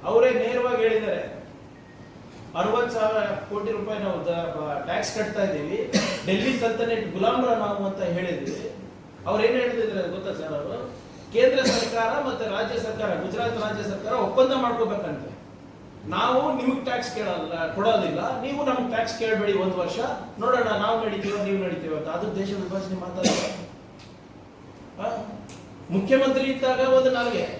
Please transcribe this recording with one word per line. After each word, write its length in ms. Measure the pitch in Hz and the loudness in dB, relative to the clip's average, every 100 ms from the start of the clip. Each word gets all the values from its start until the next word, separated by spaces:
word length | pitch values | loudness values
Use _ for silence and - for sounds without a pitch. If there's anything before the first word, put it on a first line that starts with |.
ಅವರೇ 260 | 170 226 254 | 4 6 6
ನೇರವಾಗಿ 480 | 226 226 247 240 226 | 4 2 2 2 4
ಹೇಳಿದ್ದಾರೆ, 640 | 226 220 208 180 - - - - - - - - - - - - - 165 | 4 4 2 -2 -4 -12 -16 -20 -20 -20 -20 -20 -20 -20 -20 -18 -8 -2
ಅರವತ್ತು 440 | 196 233 240 226 | 2 4 2 2
ಸಾವಿರ 240 | 214 220 | 2 2
ಕೋಟಿ 480 | 202 - - 208 208 | 0 -2 -4 -4 -2
ರೂಪಾಯಿ 280 | 214 202 208 | -2 -2 -2
ನಾವು 260 | 190 165 170 | -2 -2 -2
ದ-, 320 | 170 170 151 | -2 -2 -4
ಬ-, 280 | 151 139 - | -4 -4 -2
ಟ್ಯಾಕ್ಸ್ 320 | 196 208 214 | -2 -2 -2
ಕಟ್ತಾ 260 | 208 202 | -2 0
ಇದ್ದೀವಿ, 480 | 190 147 147 208 - 202 - 185 - | 0 0 -2 -4 0 0 0 -4 0
ಡೆಲ್ಲಿ 340 | 196 233 240 | 2 2 2
ಸಲ್ತನೇಟ್ 540 | 226 220 233 226 - | 0 2 0 0 -2
ಗುಲಾಮ್ರ 360 | 185 220 254 247 | 0 2 4 2
ನಾವು 360 | 226 208 202 196 | 2 2 0 -2
ಅಂತ 160 | 190 | -2
ಹೇಳಿದ್ವಿ. 720 | 180 175 180 170 - 151 - - - - - - 165 | -2 0 -2 -4 -4 -6 -8 -10 -14 -16 -20 -10 -2
ಅವ್ರು 160 | 214 | 2
ಏನ್ 100 | 233 | 4
ಹೇಳ್ತಿದ್ರೆ 560 | 254 240 226 208 190 175 | 4 2 0 0 0 -4
ಗೊತ್ತಾ 240 | 190 196 | -4 -6
ಸರ್? 200 | - 156 | -6 -6
ಅವರು 460 | 147 147 196 - - - - - | -6 -6 -6 -8 -12 -16 -18 -2
ಕೇಂದ್ರ 300 | 226 254 262 | 6 6 8
ಸರ್ಕಾರ 640 | 247 214 233 226 226 285 262 | 4 4 2 0 0 0 -2
ಮತ್ತೆ 180 | 220 220 | -2 -2
ರಾಜ್ಯ 340 | 202 220 226 | -2 -2 -2
ಸರ್ಕಾರ, 280 | 220 214 214 | -4 -2 -2
ಗುಜರಾತ್ 540 | 170 190 202 233 220 | -2 -2 -2 -2 -2
ರಾಜ್ಯ 220 | 208 202 202 | -4 -4 -4
ಸರ್ಕಾರ 240 | 190 208 | -4 -2
ಒಪ್ಪಂದ 400 | 240 202 262 262 262 | 0 2 4 4 4
ಮಾಡ್ಕೋಬೇಕಂತೆ, 840 | 240 233 208 202 165 147 139 - - - - - - - 147 | 2 0 0 -2 -4 -6 -10 -14 -18 -20 -20 -20 -20 -16 -6
ನಾವು 460 | 180 233 262 302 254 | 0 2 4 2 2
ನಿಮಗೆ 260 | 254 254 | 0 0
ಟ್ಯಾಕ್ಸ್ 340 | 262 240 - 214 | -2 -2 -2 -4
ಕೇಳಲ್ಲ, 580 | 196 170 160 170 165 | -2 -2 -4 -2 -2
ಕೊಡೋದಿಲ್ಲ, 680 | 190 220 - - 160 - 262 | 2 4 4 2 -2 -2 -2
ನೀವು 240 | 262 285 269 | -4 -2 0
ನಮ್ಗೆ 280 | 247 - | 0 0
ಟ್ಯಾಕ್ಸ್ 260 | 226 226 - | 0 -2 -2
ಕೇಳಬೇಡಿ 340 | 226 214 202 | 0 2 2
ಒಂದು 240 | 190 185 180 | 2 2 0
ವರ್ಷ, 220 | 170 214 254 - - - | -2 -2 -2 -4 -8 -2
ನೋಡೋಣ 240 | 233 247 | 2 4
ನಾವು 420 | 220 208 208 226 220 | 4 2 2 2 0
ನಡೀತೀವೋ 380 | 196 202 202 | -2 -2 -2
ನೀವು 140 | 196 190 | 0 0
ನಡೀತೀವೋ 400 | 185 160 156 151 | -2 -4 -4 -4
ಅಂತ. 100 | 160 | -4
ಅದು 280 | 170 202 190 | -4 -2 -2
ದೇಶ 120 | 196 | -2
ವಿಭಜನೆ 520 | 196 180 190 185 185 | -4 -4 -4 -4 -6
ಮಾತಾಡೋದು. 680 | 180 180 185 - - 185 - - - - - - - - - - - - - - | -6 -2 0 0 -2 -6 -12 -16 -20 -20 -20 -20 -20 -20 -20 -20 -20 -20 -20 -8
ಆ? 240 | 214 220 - - - - - - - | -6 -6 -8 -12 -14 -16 -18 -18 -4
ಮುಖ್ಯಮಂತ್ರಿ 520 | 185 196 262 269 262 | -2 4 6 6 4
ಇದ್ದಾಗ 360 | 269 262 254 254 | 2 2 2 4
ಒಂದು 320 | 262 262 262 | 6 6 6
ನಾಲ್ಗೆ 300 | 247 240 208 - - | 4 0 0 -4 -6